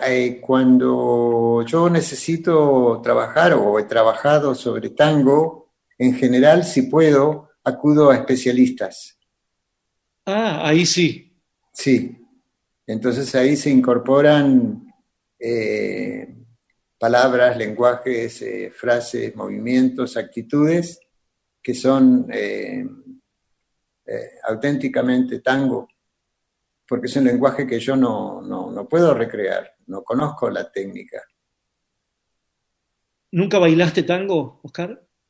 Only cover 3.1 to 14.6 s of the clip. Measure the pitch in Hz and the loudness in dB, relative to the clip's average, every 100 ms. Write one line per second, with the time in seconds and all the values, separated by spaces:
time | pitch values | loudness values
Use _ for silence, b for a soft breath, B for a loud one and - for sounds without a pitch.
3.1 | 120 117 156 175 135 104 107 104 113 110 | -2 0 2 2 2 2 0 0 2 2
4.1 | 110 143 151 147 131 123 107 110 - 151 | 2 2 2 0 -2 -4 -6 -4 0 2
5.1 | 151 131 147 165 - _ _ _ - 127 | 4 4 4 2 -4 _ _ _ -2 0
6.1 | 123 127 123 147 165 170 143 127 151 156 | 2 2 4 6 4 2 -2 0 2 4
7.1 | 139 147 151 - _ 135 127 147 147 143 | 4 2 -2 -10 _ -8 -2 2 6 6
8.1 | 127 - 127 127 123 123 - 95 - - | 4 2 -2 0 2 2 0 -10 -12 -20
9.1 | _ _ _ _ _ _ _ _ _ _ | _ _ _ _ _ _ _ _ _ _
10.1 | _ - 208 226 147 156 160 170 180 160 | _ -6 -4 -2 -2 0 2 2 0 0
11.1 | - - _ _ _ _ - 139 127 - | -2 -14 _ _ _ _ -6 0 0 0
12.1 | - _ _ _ _ _ _ - 110 120 | -12 _ _ _ _ _ _ -10 -4 -4
13.1 | 120 135 131 135 147 151 131 127 120 127 | -4 -4 0 2 0 2 2 2 0 2
14.1 | 139 147 147 139 127 | 4 4 4 4 2